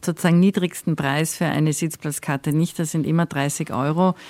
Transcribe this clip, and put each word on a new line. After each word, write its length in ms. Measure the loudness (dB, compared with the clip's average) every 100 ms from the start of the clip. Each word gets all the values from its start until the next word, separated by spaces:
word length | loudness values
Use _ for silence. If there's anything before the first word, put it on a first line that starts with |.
| -2
sozusagen 340 | 0 4 6
niedrigsten 560 | 4 2 -2 -4 -4 -2
Preis 400 | 0 0 -2 -2
für 120 | 0
eine 260 | 2 0
Sitzplatzkarte 800 | 0 -4 -6 -8 -6 -4 -4 0
nicht. 240 | 0 0 -2
Das 140 | -4
sind 160 | -2 0
immer 180 | 0 0
dreißig 480 | -2 -2 -2 -4
Euro, 400 | -2 0 2 2 0